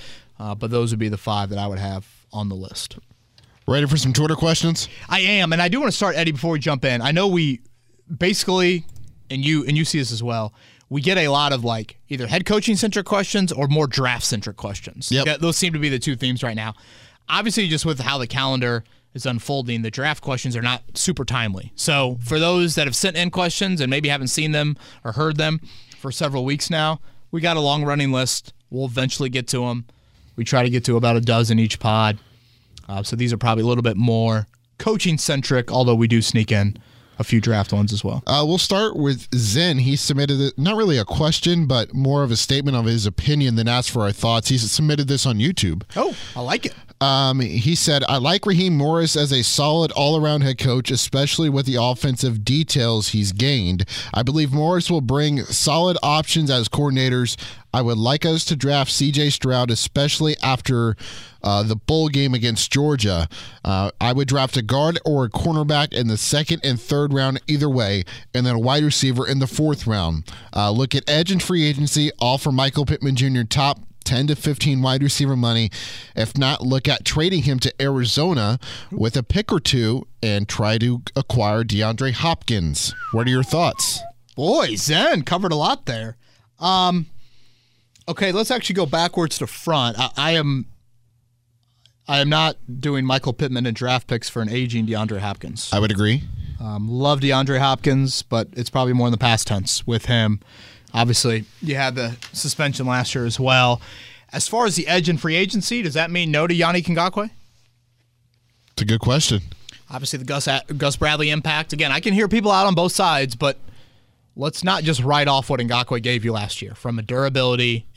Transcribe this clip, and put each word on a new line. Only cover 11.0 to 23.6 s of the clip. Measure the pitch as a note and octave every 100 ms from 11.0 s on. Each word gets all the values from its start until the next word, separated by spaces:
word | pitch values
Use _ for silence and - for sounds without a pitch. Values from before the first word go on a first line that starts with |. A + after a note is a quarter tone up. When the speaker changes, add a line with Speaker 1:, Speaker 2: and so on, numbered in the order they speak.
Speaker 1:
get | C#3+ F#3
a | D3+
lot | C#3 D3
of, | C3+
like, | A#2 A2+ G#2+ - -
either | C#3 A#2
head | E3 F3+
coaching | G#3+ A3 G3+
centric | A3 G#3 F#3
questions | G3+ F#3+ G3+ F#3
or | B2 C#3
more | D3+ D3
draft | B2+ B2+ A#2+
centric | - A2+ G#2 G2
questions. | G#2+ G2+ - - -
Speaker 2:
Yep. | C3 C#3+
Speaker 1:
That, | D3
those | E3 D3+
seem | F#3
to | D#3
be | D3
the | C3
two | D3+ B2
themes | B2+ B2
right | B2 A2
now. | A2 A2 - - - _ -
Obviously, | E3 G#3+ A3 F#3+
just | D#3 E3
with | C3+
how | B2 C#3
the | A#2+
calendar | C3+ C3+ C3 B2 A#2+ - _ _ C3
is | C3+
unfolding, | A#2+ - C#3 A#2+ A#2
the | A2+
draft | A#2+ C#3+ D3+
questions | - B2+ C3+ A#2
are |
not | A#2+ B2 -
super | - - F3 B2
timely. | B2 A2+ F#2+ - -
So | - C#3+ B2+ A#2+
for | A#2+ D#3
those | E3+ F3+ F3 D#3
that | C#3+
have | A#2
sent | G3 D#3+
in | F3
questions | F#3 F3 -